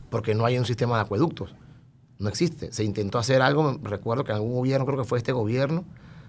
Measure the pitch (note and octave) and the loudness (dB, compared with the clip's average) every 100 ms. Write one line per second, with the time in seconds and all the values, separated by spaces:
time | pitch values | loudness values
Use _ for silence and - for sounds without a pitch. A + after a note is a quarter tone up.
0 | - A2+ A2 G#2+ A#2 B2 B2 A#2 A#2+ A#2 | -6 -4 0 2 2 2 0 0 0 2
1 | G#2 G2+ E3 - - - - - - - | 2 2 2 0 -12 -14 -20 -20 -20 -20
2 | - - G#2 - E3+ D#3+ - - G#2+ G2+ | -20 -6 -4 0 -2 -2 -8 -2 -2 -2
3 | G2+ A#2+ A#2 C3 C3 C#3+ D#3 B2+ G#2 G2+ | -2 -2 2 4 6 4 2 0 -4 -6
4 | A#2 A#2 C#3 A2 A2 B2 B2+ C3+ C3 C#3 | -2 -2 -2 -2 -2 0 2 2 0 -2
5 | A2+ B2 A#2 B2+ G#2+ B2 C#3 E3 F#3 - | 0 -2 0 0 2 0 0 -2 -4 -16
6 | - - | -20 -20